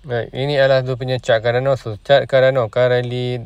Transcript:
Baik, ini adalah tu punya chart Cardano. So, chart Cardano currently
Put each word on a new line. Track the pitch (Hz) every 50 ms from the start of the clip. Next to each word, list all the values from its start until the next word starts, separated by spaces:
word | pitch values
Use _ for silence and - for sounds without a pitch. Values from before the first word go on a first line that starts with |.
Baik, | _ 139 120 120 113 -
ini | - 123 135 143 147
adalah | 135 135 135 135 131
tu | 127 131 131
punya | 117 131 127 127 123
chart | - - 120 110 110
Cardano. | 120 117 123 131 135 135
So, | 120 - 117 107 95
chart | _ - 143 135 120
Cardano | - - 131 127 131 135 135 117 104
currently | - 123 127 123 123 123 123 123 123 123 123 123 123 123 117